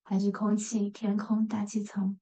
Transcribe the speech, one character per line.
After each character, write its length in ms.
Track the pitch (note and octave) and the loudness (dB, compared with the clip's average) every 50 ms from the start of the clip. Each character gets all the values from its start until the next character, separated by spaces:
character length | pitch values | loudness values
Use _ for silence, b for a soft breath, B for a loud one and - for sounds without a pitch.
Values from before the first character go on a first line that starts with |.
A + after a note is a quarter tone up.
还 180 | _ - G3 F#3+ | _ 0 0 2
是 120 | G3+ G3+ | 2 2
空 260 | G3 - G#3+ G#3 A3 | 0 2 2 2 2
气、 320 | G#3 - - A#3 G#3+ G3+ G3+ | 2 0 -2 -2 0 -2 -2
天 260 | - - A3+ G3+ G3+ | -4 -4 -2 0 0
空、 300 | G#3 - - A3 A3 A3 | 0 0 0 2 2 2
大 180 | G#3+ - G#3 G3+ | 0 0 -4 -4
气 200 | G#3 - G#3+ G3+ | -2 -4 -4 -4
层 360 | - - G3+ G3 F#3+ G3 F#3 | -4 -4 -2 -2 -2 -2 -4